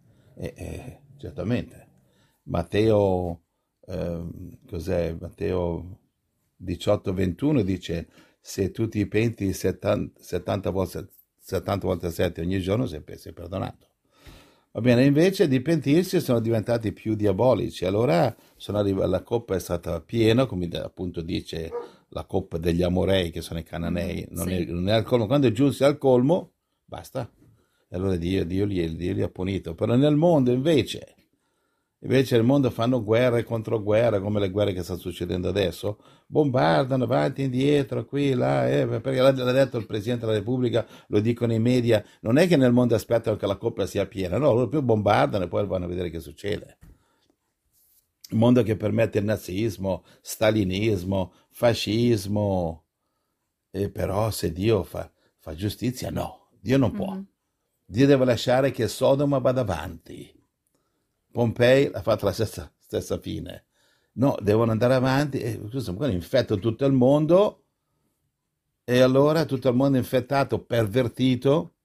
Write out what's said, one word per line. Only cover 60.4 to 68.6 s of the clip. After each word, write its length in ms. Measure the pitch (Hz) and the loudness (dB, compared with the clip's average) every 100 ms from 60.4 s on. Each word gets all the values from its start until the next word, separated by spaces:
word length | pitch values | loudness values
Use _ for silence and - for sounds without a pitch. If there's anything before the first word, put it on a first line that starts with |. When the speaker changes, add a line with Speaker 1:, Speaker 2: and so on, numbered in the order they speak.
| _ _ _ _ _ _ _ _ _ | _ _ _ _ _ _ _ _ _
Speaker 1:
Pompei 560 | - 120 113 120 135 143 | -2 -2 4 6 6 4
ha 100 | - | -2
fatto 220 | 113 107 | -2 0
la 80 | 98 | 0
stessa, 400 | 90 110 - 78 _ | -2 -4 -6 -14 _
stessa 400 | _ 101 92 90 | _ -8 -4 -6
fine. 480 | 95 92 90 90 _ _ _ _ _ | -6 -10 -10 -16 _ _ _ _ _
No, 220 | - 135 - | -2 0 0
devono 300 | 104 107 113 | 2 4 4
andare 220 | 110 123 | 2 2
avanti. 440 | 131 127 135 147 131 | 2 2 0 0 -4
E, 200 | 110 101 107 | -6 -8 -8
scusa, 220 | 131 98 | -8 -8
ma 60 | 92 | -4
quello 140 | 139 | -2
infetta 440 | 90 85 127 113 104 | -2 0 0 0 0
tutto 280 | 113 - | -2 0
il 80 | 139 | 2
mondo. 720 | 135 123 147 156 180 208 - _ _ _ _ _ _ _ _ _ _ | 4 6 4 4 4 4 0 _ _ _ _ _ _ _ _ _ _